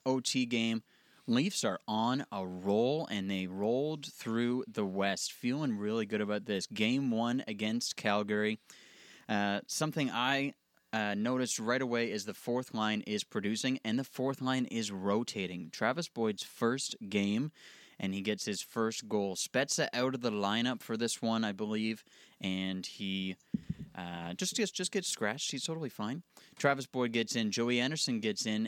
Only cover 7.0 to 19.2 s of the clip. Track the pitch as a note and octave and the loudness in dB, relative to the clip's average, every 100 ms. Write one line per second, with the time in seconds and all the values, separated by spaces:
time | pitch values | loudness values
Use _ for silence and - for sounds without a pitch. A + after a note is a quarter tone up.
7 | C3+ A2+ A#2 C3 - G#2 G#2+ A#2 - - | 2 2 2 0 -2 -2 0 0 -2 -2
8 | A2 G2+ G#2 G#2 G#2+ A2 - - - - | 2 2 2 2 2 -2 -8 -20 -20 -20
9 | - - - G#2 G2+ G2+ - - D#3 - | -20 -12 -2 2 2 0 -2 -2 -2 0
10 | C3+ G#2+ B2+ C#3 C#3 - _ _ _ A2 | 0 0 2 2 0 -6 _ _ _ 0
11 | G#2 G2+ A2+ B2+ B2 - A2 B2+ C3 A#2+ | 0 0 2 2 0 -2 0 0 2 0
12 | A#2+ G#2+ G2+ F#2 - B2 B2+ A2+ G#2+ G#2+ | 0 -2 -4 -6 -2 -2 -2 0 2 2
13 | - G#2 - A2 G2+ A2 C3 C3 A2+ A#2+ | 0 -4 -2 -2 -2 0 0 -2 0 -2
14 | C3+ - C3 C3 C3 C3 B2 A2+ G#2 G2 | -2 -2 -2 0 0 0 0 -2 -4 -2
15 | G2 G#2 A#2+ G#2+ F#2 F2+ E2 - A2 C#3+ | 2 2 0 -2 -4 -6 -8 -2 0 0
16 | E3+ - A2+ G2+ - - A#2 C3+ - - | -2 -2 0 -2 -6 0 0 0 -4 -8
17 | G2+ G2+ G2+ G#2 D3+ - - - - - | -2 0 2 2 -2 -6 -20 -20 -20 -6
18 | F#2+ G2 G2+ G#2 - G2 - A#2+ A2+ A2 | -4 -2 -2 -2 -2 -4 -4 -2 -2 -2
19 | G#2+ G#2+ | -2 0